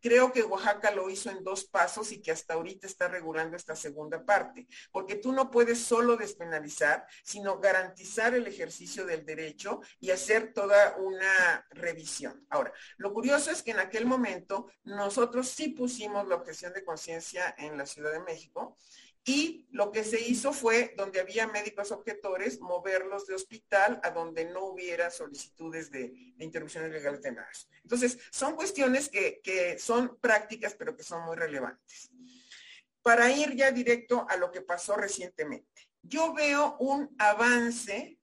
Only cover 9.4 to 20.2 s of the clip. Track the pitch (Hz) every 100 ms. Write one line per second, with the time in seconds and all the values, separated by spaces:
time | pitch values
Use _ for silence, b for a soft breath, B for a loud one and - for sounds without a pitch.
9.4 | 160 151 196 233 B B 185 185 - 214
10.4 | 214 - 202 202 202 - 190 190 190 190
11.4 | 180 156 - 185 175 160 156 - 143 -
12.4 | _ 147 123 B B B 196 208 247 285
13.4 | 294 311 - 214 190 220 240 254 233 185
14.4 | - 196 - B - 202 202 202 240 240
15.4 | 254 - 311 - 247 240 214 202 196 175
16.4 | 170 156 180 185 185 160 - 165 165 180
17.4 | 180 - 147 151 139 151 151 156 180 160
18.4 | - - 233 _ B B B _ - 277
19.4 | 320 - - 139 208 220 214 226